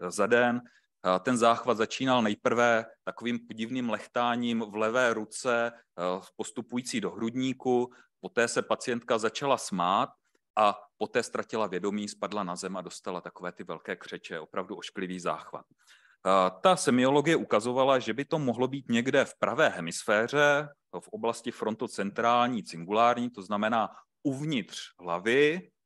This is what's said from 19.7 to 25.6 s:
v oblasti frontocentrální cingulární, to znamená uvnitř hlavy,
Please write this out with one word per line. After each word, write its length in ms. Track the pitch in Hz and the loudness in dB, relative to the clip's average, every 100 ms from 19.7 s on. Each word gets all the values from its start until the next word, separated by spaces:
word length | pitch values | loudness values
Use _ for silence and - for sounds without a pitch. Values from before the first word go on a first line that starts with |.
| 90 82 - - 107 117 139 147 143 147 - _ 90 | 0 -6 -6 0 2 2 4 4 4 -2 -10 _ -16
v 80 | - | -12
oblasti 420 | 107 113 117 123 | -6 -4 -4 -6
frontocentrální 1120 | - 110 110 117 - 101 110 117 120 123 117 | -6 -4 -4 -6 -6 -6 -2 2 2 2 -2
cingulární, 680 | - 85 85 107 117 120 120 | -8 -10 -2 2 4 2 -2
to 120 | 120 | -8
znamená 480 | 92 101 107 117 101 - - _ | -6 -2 0 0 -2 -6 -20 _
uvnitř 720 | - 131 151 135 92 - - - | -6 -4 -4 -4 -6 -10 -16 -12
hlavy, 720 | 87 87 101 127 147 175 | -6 -4 0 4 4 2